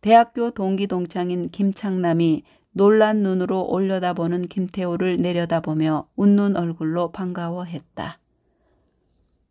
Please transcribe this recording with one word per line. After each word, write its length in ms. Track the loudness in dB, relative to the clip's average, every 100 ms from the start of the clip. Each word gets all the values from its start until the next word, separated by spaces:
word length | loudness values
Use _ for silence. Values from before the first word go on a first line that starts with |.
대학교 500 | 8 6 6 0 -6
동기 360 | -2 -2 -2 -2
동창인 640 | -4 -4 -4 -4 -4 -6
김창남이 920 | -2 -2 -2 -4 -2 0 2 2 2 -4 _ _
놀란 460 | 2 4 6 4 2
눈으로 480 | 0 0 0 -2 -2
올려다보는 760 | -2 0 0 -2 -2 -2 -2 -4
김태호를 720 | -6 -6 -4 -4 -2 -2 0
내려다보며 880 | -2 -2 0 -2 -2 -2 0 -2 -6
웃는 420 | 0 4 4 2 0
얼굴로 540 | -2 -4 -4 -2 -4
반가워했다. 1080 | -6 -8 -6 -8 -8 -10 -12 -14 -12 -12 -12 _ _ _ _ _ _ _ _ _ _ _ _ _